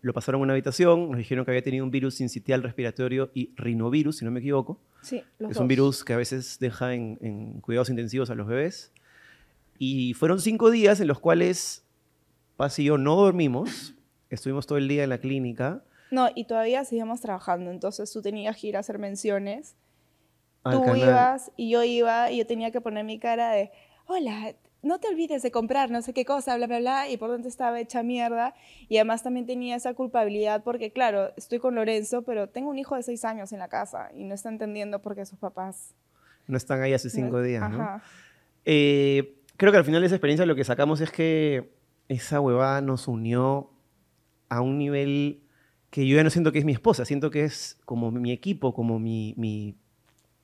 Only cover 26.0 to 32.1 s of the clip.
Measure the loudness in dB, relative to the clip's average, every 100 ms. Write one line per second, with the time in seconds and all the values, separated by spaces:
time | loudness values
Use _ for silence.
26 | -4 -4 -2 -2 0 -2 -2 -2 0 -2
27 | -2 -6 -4 -6 -8 -4 -2 -2 -4 -4
28 | -2 -2 -2 0 -4 -4 -20 -20 0 2
29 | 4 2 -2 -6 -4 -6 -6 -6 -6 -4
30 | -2 2 2 0 0 0 -2 -6 -6 0
31 | 0 2 -2 -6 -8 -2 -2 0 0 -2
32 | -2